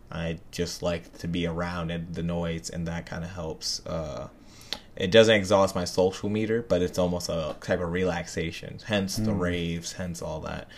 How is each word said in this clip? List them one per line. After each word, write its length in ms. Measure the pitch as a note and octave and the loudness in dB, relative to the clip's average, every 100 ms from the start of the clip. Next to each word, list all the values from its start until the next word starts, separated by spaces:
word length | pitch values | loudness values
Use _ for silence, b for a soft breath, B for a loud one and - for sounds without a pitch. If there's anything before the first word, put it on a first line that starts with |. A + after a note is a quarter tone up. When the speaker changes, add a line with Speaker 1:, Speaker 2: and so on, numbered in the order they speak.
| - | -12
Speaker 1:
I 280 | E2 E2 E2 - | -6 -6 -6 -8
just 320 | - E2+ - | -6 -4 -2
like 340 | F2 E2+ - - | -2 -2 -6 -10
to 100 | E2+ | -4
be 180 | F2 E2+ | 0 0
around 440 | E2 F2 F2 E2 | -2 -2 -4 -4
and 240 | E2+ E2+ | -4 -6
the 80 | E2 | -4
noise, 480 | E2+ E2+ E2+ E2 - | -2 -2 -2 -4 -6
and 160 | F2 E2 | -6 -4
that 180 | E2+ - | -6 -6
kinda 180 | E2+ E2+ | -8 -8
helps. 560 | F#2 D#2+ - - - - | -8 -8 -6 -6 -6 -4
Uh, 420 | E2 D2+ - D3+ - B B B B B - | -4 -4 -8 -10 -14 B B B B B -4
it 140 | F#2+ | 8
doesn't 240 | A2 A2 | 10 10
exhaust 400 | G#2+ F#2+ G2 F#2+ | 8 6 6 6
my 100 | F2+ | 2
social 440 | F2+ - F#2 - G#2 | 0 4 4 2 -2
meter, 340 | G#2+ A2 A#2 | 0 0 0
but 200 | - F2+ | 2 2
it's 160 | F2+ F#2 | 2 2
almost 300 | F2+ F2 - | 2 0 -2
a 260 | E2 D#2 - | -2 -4 -6
type 200 | - F2+ | -2 -2
of 120 | E2+ | 0
relaxation. 840 | F2+ F#2 E2+ E2 - E2 - - - - | 0 0 0 -4 -4 -4 -6 -10 -12 -2
Hence 300 | G#2 F#2+ A2 | 0 0 -2
the 140 | G#2+ | 0
Speaker 2:
Mm. 100 | G2 | 0
Speaker 1:
raves, 520 | F2 F2 E2+ E2+ - | 0 0 -2 -4 -6
hence 280 | - F2+ E2 | -6 -6 -6
all 200 | E2 D#2 | -6 -6
that. 280 | - - - | -6 -8 -10